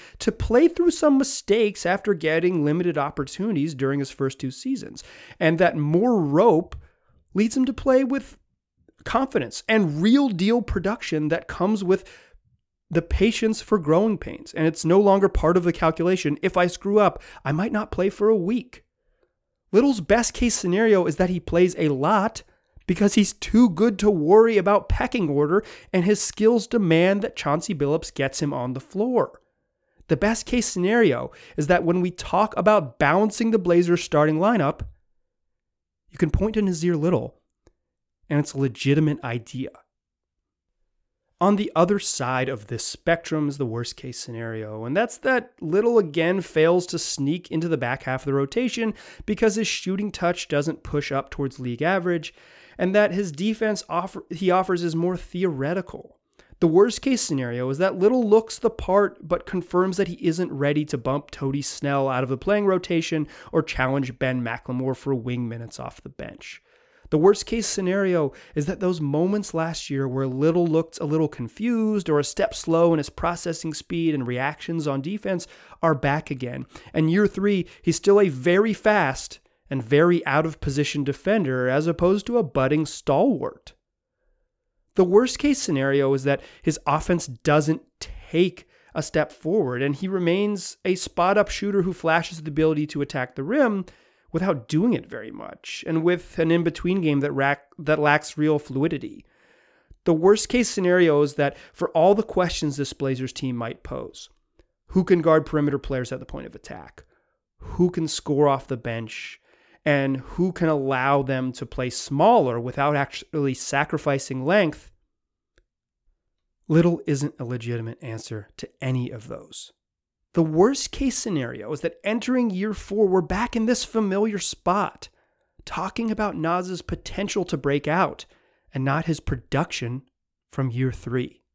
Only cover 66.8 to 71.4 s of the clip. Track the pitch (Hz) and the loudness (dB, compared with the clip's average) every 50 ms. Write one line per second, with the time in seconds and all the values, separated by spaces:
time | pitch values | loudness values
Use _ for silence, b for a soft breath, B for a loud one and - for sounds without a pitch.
66.8 | b b b b b - - 151 160 196 208 - - - 220 233 208 - - - | b b b b b -2 0 4 6 4 4 4 0 -4 -4 -4 -2 -4 -4 -4
67.8 | 190 180 185 202 196 190 180 170 151 135 B B B B B 156 143 156 185 - | -2 -2 0 0 0 0 0 0 0 -2 B B B B B -4 -4 -4 -4 -2
68.8 | 190 180 185 165 151 139 143 151 170 185 202 208 202 - - 165 160 165 165 - | -2 -2 -2 -2 -2 -2 0 0 0 0 0 -2 -4 -4 -4 -4 -4 -4 -6 -8
69.8 | - - 143 135 135 131 127 131 135 131 127 131 147 160 165 180 170 170 156 160 | -8 -6 -4 -4 -4 -4 -2 -2 -2 -2 -2 0 2 2 2 2 2 2 2 0
70.8 | 160 - - - - 143 151 160 160 151 - - | 0 -2 -6 -8 -4 -2 0 0 0 -2 -4 -6